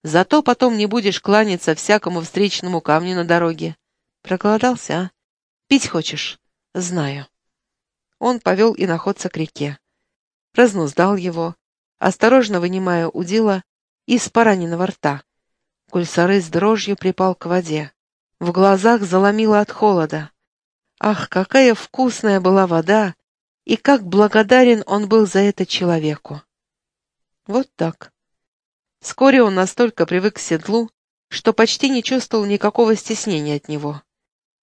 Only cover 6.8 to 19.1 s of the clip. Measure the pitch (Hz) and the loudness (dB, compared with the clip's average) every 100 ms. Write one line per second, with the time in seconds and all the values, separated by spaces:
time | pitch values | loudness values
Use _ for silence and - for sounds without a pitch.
6.8 | 175 180 143 139 135 _ _ _ _ _ | -6 -6 -6 -8 -16 _ _ _ _ _
7.8 | _ _ _ _ 233 240 - 185 226 - | _ _ _ _ -4 -2 -2 2 2 0
8.8 | 185 165 - 202 185 165 160 - 147 143 | -4 -2 -4 -6 -8 -8 -8 -6 -8 -8
9.8 | _ _ _ _ _ _ _ - 240 196 | _ _ _ _ _ _ _ 2 2 2
10.8 | 151 - 185 202 180 170 170 - _ _ | -2 0 0 0 -4 -4 -6 -8 _ _
11.8 | _ _ 190 - 220 262 220 185 180 185 | _ _ -2 2 4 4 4 -2 -2 -2
12.8 | 185 175 165 - 175 214 214 190 _ _ | -2 -2 -2 -6 -2 0 0 -2 _ _
13.8 | _ _ - 233 - 226 226 190 170 170 | _ _ -2 -2 0 2 4 2 -2 -4
14.8 | 185 - 151 139 _ _ _ _ _ _ | -4 -4 -4 -4 _ _ _ _ _ _
15.8 | _ 180 170 - 175 196 165 170 202 220 | _ -6 -4 0 2 0 0 -2 0 0
16.8 | 196 202 190 - 190 180 170 180 165 151 | -4 -4 -4 -2 -4 -4 -4 -4 -2 -6
17.8 | 147 _ _ _ _ _ 175 175 196 190 | -8 _ _ _ _ _ -4 2 4 4
18.8 | 214 233 196 | 2 2 2